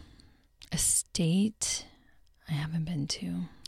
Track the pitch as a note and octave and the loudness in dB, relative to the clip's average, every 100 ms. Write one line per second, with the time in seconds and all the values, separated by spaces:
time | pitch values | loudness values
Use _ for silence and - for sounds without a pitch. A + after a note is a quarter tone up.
0 | - - - - _ _ - D#3+ - - | -18 -20 -20 -20 _ _ -4 0 2 2
1 | - - E3 F#3 G#3+ - - - - - | 0 0 4 4 2 0 -4 -4 -6 -18
2 | - - - _ - D3 D#3 E3 D#3 E3+ | -20 -20 -20 _ -6 -4 -2 -2 -2 -2
3 | C#3 - F3+ F3 E3+ - | -2 -4 -4 -4 -4 -10